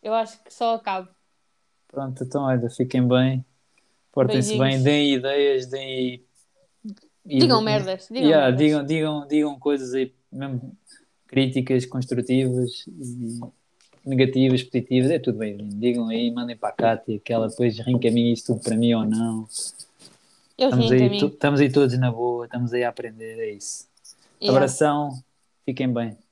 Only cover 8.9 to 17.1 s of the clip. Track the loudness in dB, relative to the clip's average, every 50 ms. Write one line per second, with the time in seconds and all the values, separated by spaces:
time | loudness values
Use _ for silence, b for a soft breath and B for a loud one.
8.9 | -2 -2 0 -2 -4 -6 -6 -2 0 0 0 0 -4 -4 -2 -2 -2 -2 -4 -4
9.9 | -4 -4 -4 -4 _ _ _ _ -12 -12 -10 -8 -8 -8 -8 -10 -18 _ _ b
10.9 | b b b b b _ _ _ 0 0 0 2 0 -2 -2 0 0 0 0 -2
11.9 | -6 -6 -4 -4 -4 -4 -2 0 0 0 2 0 0 -2 -2 -4 -6 -12 -18 -18
12.9 | -16 -14 -14 -12 -10 -10 -10 -10 -10 -10 -14 -16 _ _ _ _ _ _ _ _
13.9 | _ _ _ -4 2 2 2 2 4 2 4 4 2 0 -2 -2 -4 -4 -4 0
14.9 | 0 2 2 2 0 0 -2 -4 -4 -4 -6 -8 -8 -10 -10 -10 -8 -2 -2 0
15.9 | 0 0 -4 -4 -4 -2 -2 -2 -4 -4 -8 -8 -10 -8 -8 -8 -4 0 0 0
16.9 | 0 0 -4 -6